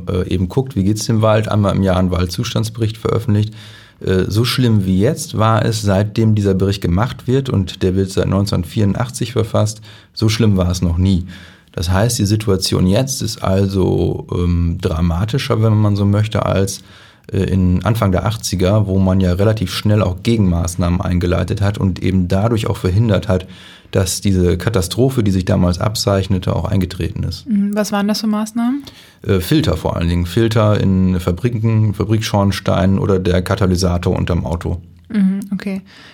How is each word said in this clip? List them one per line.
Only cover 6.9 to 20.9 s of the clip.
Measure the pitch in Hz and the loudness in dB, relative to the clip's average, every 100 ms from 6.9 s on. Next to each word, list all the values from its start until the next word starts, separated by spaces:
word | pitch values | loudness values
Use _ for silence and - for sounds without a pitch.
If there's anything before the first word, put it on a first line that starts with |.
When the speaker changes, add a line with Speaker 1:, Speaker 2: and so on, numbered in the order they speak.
| 87 120 - - | 0 0 -4 -2
Speaker 1:
wird, | 131 135 | -2 0
und | 104 95 - | -2 -2 -2
der | 92 92 | -2 0
wird | 95 | 0
seit | - 90 | 0 0
neunzehnhundertvierundachtzig | 95 98 95 90 - 98 101 120 - 113 | 0 0 -2 -2 0 0 0 -4 -4 -4
verfasst, | 117 110 107 107 - - - - | -2 -2 0 -2 -4 -18 -20 -16
so | - 110 | -2 0
schlimm | 110 113 95 | 2 2 2
war | 87 | 2
es | 87 | 0
noch | 90 85 | 0 2
nie. | 92 92 - - - - _ | 2 2 -2 -12 -20 -20 _
Das | - 85 | -8 -2
heißt, | 95 117 120 | 2 2 0
die | |
Situation | 98 110 110 95 - 95 92 | 0 0 0 0 0 0 2
jetzt | 101 135 - | 2 0 -4
ist | - - | -6 -4
also, | - 95 98 98 92 95 92 - - | -2 0 0 0 0 0 0 -4 -6
ähm, | - 87 85 85 87 | -2 0 2 0 0
dramatischer, | 92 80 87 82 107 139 - 117 | -2 0 0 0 -2 -2 -2 0
wenn | 110 107 | 2 4
man | 104 101 | 2 2
so | 101 | 2
möchte, | 101 107 104 - | 2 0 -2 0
als, | 95 98 - - - - - - | 0 0 -4 -14 -20 -20 -20 -6
äh, | 98 | -2
in | 95 95 92 90 | 0 2 2 2
Anfang | - 110 101 | 0 0 0
der | 90 98 | 0 -2
achtziger, | 110 - 90 92 110 95 | -4 -4 0 2 2 2
wo | 95 | 2
man | 95 95 | 2 2
ja | 92 | 2
relativ | 90 101 110 90 | 2 0 0 -2
schnell | - 107 104 | -2 0 2
auch | 95 90 | 0 -2
Gegenmaßnahmen | 113 117 95 87 90 85 87 | -2 2 2 2 -2 -2 -2